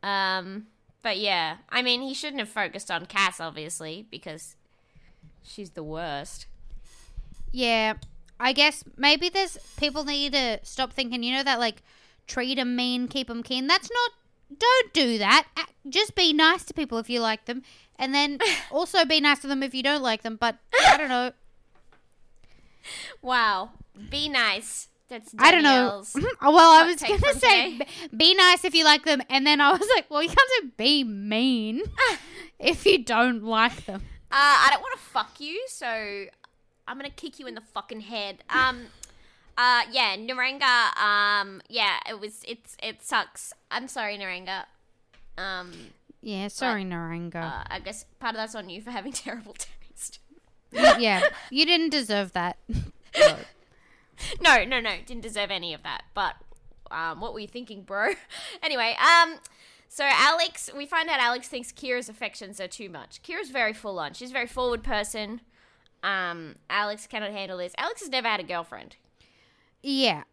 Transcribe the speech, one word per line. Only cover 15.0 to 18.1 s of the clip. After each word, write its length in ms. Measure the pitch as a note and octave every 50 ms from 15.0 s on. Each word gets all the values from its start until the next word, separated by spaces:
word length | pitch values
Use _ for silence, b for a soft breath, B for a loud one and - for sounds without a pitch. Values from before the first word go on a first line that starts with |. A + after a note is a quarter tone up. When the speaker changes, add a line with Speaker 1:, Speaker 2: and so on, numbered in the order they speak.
| C#4 A#3+ A#3 A3
Speaker 2:
that. 300 | G#3 G3 A#3+ D4+ D4+ - _ D4+
A-, 300 | D#4 - _ _ _ D4
just 240 | B3+ F4+ G#4+ G#4 -
be 180 | - F4+ E4
nice 320 | D4+ D4+ D#4+ D#4+ F4 F4+ -
to 80 | -
people 240 | - - D4+ - A#3
if 140 | A3+ A3 -
you 100 | A#3+ A#3+
like 240 | A3+ A3 A3 A3 _
them. 180 | - A#3+ C4 C4 b b b b b b -
And 160 | C4+ C4